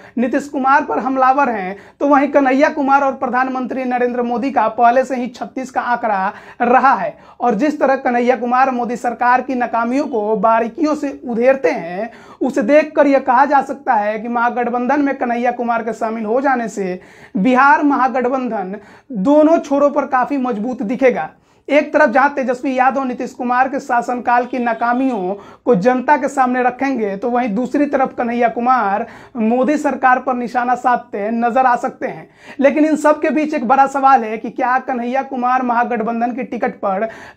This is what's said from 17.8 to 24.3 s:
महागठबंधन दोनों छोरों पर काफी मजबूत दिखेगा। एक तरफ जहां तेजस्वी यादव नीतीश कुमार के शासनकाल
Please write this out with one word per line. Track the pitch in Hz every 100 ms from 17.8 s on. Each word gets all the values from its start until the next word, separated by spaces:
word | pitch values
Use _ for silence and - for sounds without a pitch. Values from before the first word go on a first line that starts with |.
महागठबंधन | 294 254 254 247 247 269 247 220 185 208 - - _
दोनों | 233 202 294 311 330
छोरों | 330 277 285
पर | 294 262
काफी | 254 247 285
मजबूत | 247 214 226 247
दिखेगा। | 208 247 262 196 160 - _ _ -
एक | 285 302
तरफ | 320 302
जहां | 240 277
तेजस्वी | 277 254 247 277 254
यादव | 254 262
नीतीश | 262 247 247
कुमार | - 247 247 262
के | 269
शासनकाल | 254 240 240 247 240